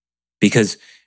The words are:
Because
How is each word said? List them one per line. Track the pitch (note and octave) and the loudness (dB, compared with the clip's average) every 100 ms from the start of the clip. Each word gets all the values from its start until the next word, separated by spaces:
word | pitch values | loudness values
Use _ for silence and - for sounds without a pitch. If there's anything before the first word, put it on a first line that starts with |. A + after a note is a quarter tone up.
| _ _ _ - | _ _ _ -2
Because | G2+ B2 G#2 - - _ | 0 2 -2 -4 -20 _